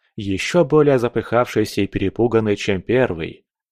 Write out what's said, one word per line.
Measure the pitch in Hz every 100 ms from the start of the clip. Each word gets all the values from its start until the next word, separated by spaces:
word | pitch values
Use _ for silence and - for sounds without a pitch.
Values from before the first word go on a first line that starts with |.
| _ -
ещё | 101 95 - 175
более | 147 156 143 131
запыхавшийся | 117 117 - 117 123 - 107 -
и | 98
перепуганный, | - 98 - 120 113 110 101
чем | - 95
первый. | - 123 123 82 80 - _ _ _